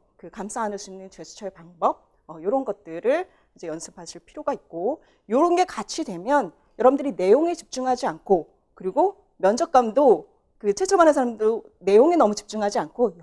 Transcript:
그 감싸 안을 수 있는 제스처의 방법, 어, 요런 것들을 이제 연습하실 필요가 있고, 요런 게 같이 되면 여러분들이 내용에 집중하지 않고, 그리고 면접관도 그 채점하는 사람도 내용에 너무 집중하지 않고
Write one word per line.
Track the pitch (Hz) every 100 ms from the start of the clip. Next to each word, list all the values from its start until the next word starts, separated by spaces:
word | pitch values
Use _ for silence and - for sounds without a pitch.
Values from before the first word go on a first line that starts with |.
| _ _
그 | 170
감싸 | - 202 240
안을 | 214 202
수 | 196
있는 | 190 190
제스처의 | - 160 - 202
방법, | 190 165 170 208 - _ _ -
어, | 160
요런 | 170 269 -
것들을 | - - 160 208 302 370 _ _ _
이제 | 170
연습하실 | 160 - - 170 170
필요가 | - - 302
있고, | 202 _ 165 196 320 _ _ -
요런 | 233 349 349
게 | 359
같이 | - 233 -
되면 | 302 170 202 285 190 - _ -
여러분들이 | 240 269 277
내용에 | 185 185 247 339 339
집중하지 | - 254 254 247 240
않고, | 160 - 185 147 _ _
그리고 | - 185 214 370 - _ _
면접관도 | 185 226 339 254 233 208 285 170 - _ _ _
그 | 208
채점하는 | 202 370 392 320
사람도 | 294 247 220 214 226 - _
내용에 | 180 202 302 349
너무 | 220 208
집중하지 | - 214 208 226
않고 | - - 233 180